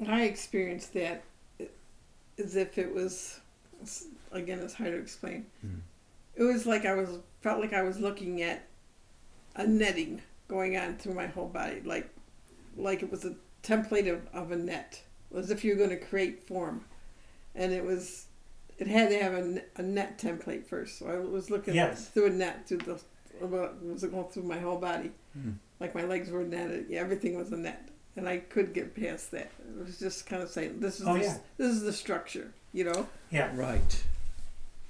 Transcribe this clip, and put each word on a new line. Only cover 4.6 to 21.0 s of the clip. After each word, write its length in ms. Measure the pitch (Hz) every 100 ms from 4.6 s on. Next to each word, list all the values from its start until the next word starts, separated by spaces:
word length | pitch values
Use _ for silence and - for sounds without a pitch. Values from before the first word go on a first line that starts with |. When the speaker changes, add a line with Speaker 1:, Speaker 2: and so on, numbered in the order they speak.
Speaker 1:
it's 140 | 175
hard 180 | - 185
to 60 | 170
explain. 480 | - - - - 220 -
Speaker 2:
Hmm. 180 | 104 90 - - - - - -
Speaker 1:
It 60 |
was 220 | 240 233 233
like 180 | 214 202
I 80 |
was, 240 | 190 185 175 - -
felt 180 | 214 220
like 120 | 214
I 80 | 202
was 160 | 185 190
looking 440 | 202 202 180 175
at 240 | 170 - - - - - - - - - - -
a 100 | 214
netting 560 | 214 208 175 156 - - - -
going 280 | 190 185 185
on 200 | 175 180
through 180 | 202
my 120 | 180 175
whole 220 | 180 175
body, 320 | 175 165 -
like, 260 | - - - - - - - - - -
like 260 | 196 190
it 80 | 196
was 140 | 190
a 100 | 185 - - -
template 480 | - 220 214 208 185
of, 160 | 170 -
of 200 | 175 165
a 40 | 175
net, 460 | 175 160 - - - - - 180
as 140 | 185
if 140 | 208
you're 120 | 220 202
gonna 200 | 202 175
create 500 | - 196 180 - -
form. 380 | 185 165 - - - - - - - -
And 180 | - 185
it 120 | 185
was, 420 | 180 180 180 - - - - - - -
it 80 | 196
had 240 | 220 214
to 80 | 208
have 160 | 190
a 40 | 180
n-, 240 | 175 185 - -
a 60 |
net 360 | 185 196 196 -
template 460 | 220 165 - - -
first. 320 | - -
So 100 | -